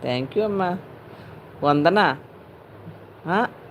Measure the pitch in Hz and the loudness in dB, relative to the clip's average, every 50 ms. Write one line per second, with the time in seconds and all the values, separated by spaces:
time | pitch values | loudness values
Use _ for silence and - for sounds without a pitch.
0 | - 131 123 127 131 151 - 208 214 214 202 196 185 180 180 185 - - - - | -6 -4 -2 -4 -4 -4 -2 -2 -2 0 0 -2 -2 -2 -2 -6 -8 -14 -20 -20
1 | - - - - - - - - - - - - 147 143 147 147 147 165 185 214 | -20 -20 -20 -20 -20 -20 -20 -20 -20 -20 -8 0 2 4 4 6 6 4 6 6
2 | 196 156 131 147 - - - - - - - - - - - - - - - - | 4 4 2 -2 -8 -18 -20 -20 -20 -20 -20 -20 -20 -20 -20 -20 -18 -18 -18 -18
3 | - - - - - 160 180 208 247 - - - - - | -20 -20 -20 -12 -6 -2 0 0 0 -2 -6 -12 -10 -4